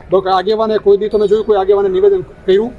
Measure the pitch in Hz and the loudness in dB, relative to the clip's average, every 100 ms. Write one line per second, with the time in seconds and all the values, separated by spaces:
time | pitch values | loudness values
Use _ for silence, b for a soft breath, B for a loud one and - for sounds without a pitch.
0 | - 190 190 190 185 220 220 214 202 196 | -4 -2 0 -2 0 -2 -2 0 2 0
1 | 208 214 202 220 214 202 190 202 196 185 | 0 -2 0 0 0 0 2 0 0 0
2 | 202 190 - - - 196 233 | 2 0 -4 -8 0 0 0